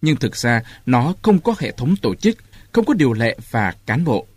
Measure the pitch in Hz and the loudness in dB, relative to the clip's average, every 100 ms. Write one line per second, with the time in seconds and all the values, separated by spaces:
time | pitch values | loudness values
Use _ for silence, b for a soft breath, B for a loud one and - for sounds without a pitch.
0 | 156 151 113 - 120 117 113 B - 127 | 0 0 -2 -2 0 0 -2 B 0 0
1 | 131 185 - 196 196 220 120 104 123 196 | 0 -2 2 2 2 -4 -4 -4 -2 0
2 | 117 92 208 226 b b b - 226 247 | 0 0 0 -2 b b b -2 0 2
3 | 143 110 117 - - 117 101 - - 113 | 2 2 -2 -2 -6 -2 -2 -4 -4 -2
4 | 170 110 - | 0 -2 -4